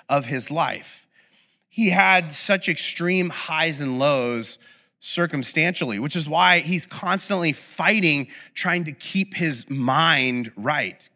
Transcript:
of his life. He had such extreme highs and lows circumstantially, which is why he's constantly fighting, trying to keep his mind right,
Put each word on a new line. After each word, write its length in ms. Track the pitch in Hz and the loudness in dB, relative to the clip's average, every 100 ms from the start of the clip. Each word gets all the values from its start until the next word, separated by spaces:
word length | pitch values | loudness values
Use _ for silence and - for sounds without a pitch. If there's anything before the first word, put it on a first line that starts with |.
| - | -2
of 160 | 143 123 | -2 0
his 260 | 135 - | -6 -4
life. 560 | 156 139 101 - - _ _ _ _ _ _ _ | -2 -2 -4 -12 -18 _ _ _ _ _ _ _
He 220 | - 208 | 0 2
had 420 | 180 190 185 160 | 4 6 4 2
such 340 | 143 - 190 - | -4 0 0 0
extreme 640 | 160 - - 175 185 180 | -2 -4 -2 0 2 0
highs 500 | - - 156 165 143 | -4 -6 -2 0 0
and 180 | 139 127 | -2 2
lows 600 | 143 135 120 117 110 - - _ _ _ | 2 2 0 -2 -6 -10 -16 _ _ _
circumstantially, 1000 | - - 170 143 123 160 170 180 135 101 | -6 -2 0 0 -2 0 0 0 -2 -2
which 160 | 147 175 | -2 -4
is 120 | 147 | 0
why 320 | 160 180 175 | 4 6 4
he's 280 | 151 180 - | 2 -4 -4
constantly 680 | - 180 190 - 190 165 | -6 -2 -2 0 0 0
fighting, 760 | - - - 180 214 170 143 127 - - - | -2 -8 -2 2 4 2 2 -2 -12 -16 -6
trying 300 | - 175 156 | -2 -2 -4
to 60 | |
keep 440 | 135 - 190 196 - | -8 -6 -4 -2 -2
his 340 | 165 120 - | -2 -2 -4
mind 840 | 135 123 139 165 147 127 123 113 - | -2 2 2 4 4 2 -2 -6 -6
right, 500 | 120 147 95 - - | -4 -2 -4 -8 -20